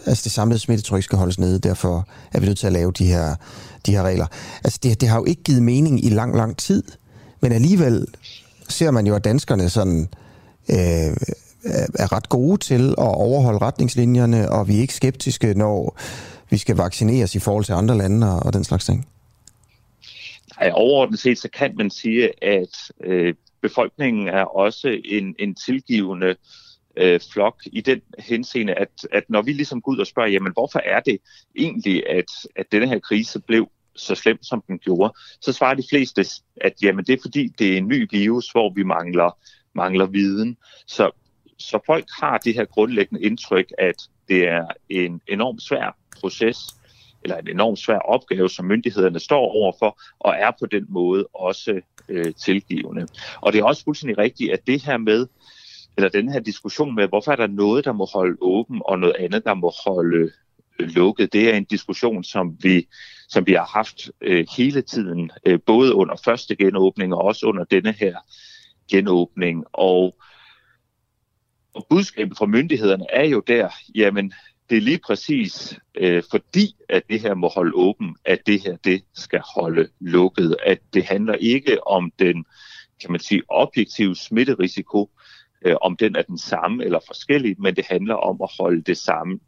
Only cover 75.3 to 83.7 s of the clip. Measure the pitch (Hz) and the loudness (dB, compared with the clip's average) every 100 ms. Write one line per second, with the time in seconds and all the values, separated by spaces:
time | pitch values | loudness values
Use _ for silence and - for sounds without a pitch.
75.3 | 143 101 - - - _ - 92 87 - | -2 -4 -8 -16 -18 _ -2 0 0 0
76.3 | 104 - 185 202 - - - - 107 107 | -4 -2 0 0 -2 -2 -2 -2 -4 -4
77.3 | 95 87 95 87 87 90 107 95 82 - | -2 -2 0 0 2 0 0 -8 -6 -2
78.3 | 92 - 104 98 87 - 92 - - - | -2 0 -2 -2 -6 -2 -2 -4 -20 -6
79.3 | - - - 82 82 82 _ 90 87 90 | -6 -4 -6 -2 0 -2 _ -2 2 2
80.3 | - 85 82 - 92 _ 107 - 98 110 | 2 0 0 0 -2 _ -2 0 -2 -2
81.3 | 104 110 131 - - - 95 90 - 92 | -2 0 0 0 -2 0 0 -2 0 0
82.3 | 82 80 _ - - - - - 87 - | 0 -6 _ -20 -20 -20 -16 -8 -8 -2
83.3 | 104 - - 139 | -2 0 0 0